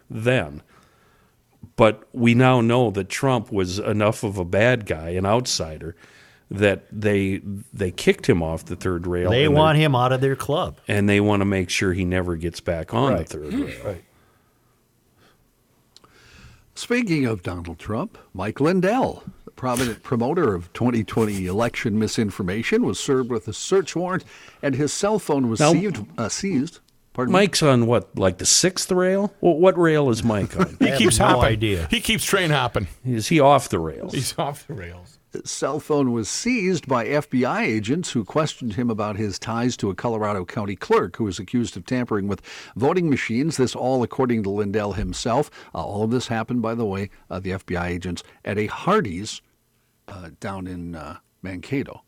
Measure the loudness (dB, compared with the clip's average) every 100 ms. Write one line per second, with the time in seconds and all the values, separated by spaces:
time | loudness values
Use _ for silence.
0 | _ -2 0 0 -2 -10 -18 _ _ _
1 | _ _ _ _ _ _ -12 4 4 4
2 | -8 0 4 6 6 4 4 2 2 -2
3 | -4 -2 0 0 -2 -2 -2 -2 -2 2
4 | 2 2 -4 -4 -2 2 4 2 -2 -8
5 | -6 -2 2 0 0 -4 -6 -8 -12 -14
6 | -20 -20 -20 _ _ 2 2 2 -4 -4
7 | 0 2 0 -2 -6 -12 -12 -6 -4 0
8 | 0 2 2 2 0 -6 -8 -6 -4 -4
9 | -2 0 2 4 4 4 6 4 4 4
10 | 2 2 0 -2 -2 -2 -4 -8 -2 2
11 | 4 4 4 2 2 0 -2 -2 -2 0
12 | 0 0 -2 -4 -4 -6 -6 -6 -4 -2
13 | 0 0 -4 -10 -8 -6 -6 -8 -10 -10
14 | -16 _ _ _ _ _ _ _ _ _
15 | _ _ _ _ _ _ _ _ _ _
16 | _ _ _ -20 -20 -20 _ -16 -2 -2
17 | 0 0 0 -2 -6 -8 -10 -12 -6 -6
18 | -6 -12 _ -8 -6 0 2 2 2 2
19 | 0 -4 -14 -20 -20 -8 -4 -2 -2 -6
20 | -4 -2 0 2 0 0 -6 -2 0 0
21 | 0 0 0 0 -2 -2 -2 -2 -2 0
22 | 0 0 -2 -2 -4 -2 0 2 2 -2
23 | 0 2 2 -2 -4 -8 0 2 2 -4
24 | -2 -4 -6 -18 -20 -6 -2 0 0 0
25 | 0 0 0 2 2 4 4 4 2 -4
26 | -8 -6 -6 -4 -2 -2 -2 -8 _ _
27 | _ -4 2 4 4 4 4 4 4 2
28 | 0 0 2 2 2 4 2 0 0 2
29 | 2 2 -2 2 2 6 6 6 4 4
30 | 4 2 2 2 0 0 -2 2 2 4
31 | 4 6 4 4 4 2 0 0 0 -2
32 | 0 -2 0 2 2 2 0 -2 -4 -6
33 | -4 -2 2 6 8 6 2 -2 -2 -6
34 | -6 -4 -4 -4 -6 -6 -12 -14 -14 -16
35 | -20 _ _ -14 -10 -6 -4 -4 0 2
36 | 2 0 -2 -2 0 0 2 0 0 -2
37 | 0 -2 0 0 2 0 0 0 0 -2
38 | -2 -4 0 0 0 -2 -6 -2 -2 -2
39 | -4 -2 -4 -4 -6 -2 -2 0 -4 -2
40 | -2 -2 -2 -2 -4 -6 -6 -8 0 0
41 | 0 -2 -4 -4 -4 -2 -2 -6 -6 -4
42 | -2 -2 -2 -6 -8 -18 -14 -2 0 2
43 | 2 0 0 -2 -2 0 0 0 -2 0
44 | 0 0 0 0 0 -2 -2 -2 -2 -4
45 | -6 -4 0 0 -2 -8 -12 -8 -6 -2
46 | 0 0 0 -4 -2 -2 -2 -2 -2 -2
47 | -6 -10 _ -8 -6 -6 -4 -4 -4 -4
48 | -6 -8 -12 _ -6 -4 -4 -4 0 0
49 | 0 -6 -10 -12 _ _ _ _ _ _
50 | -20 -18 -18 -12 -10 -8 -10 -10 -10 -12
51 | -14 -16 _ _ -12 -12 -6 -6 -6 -12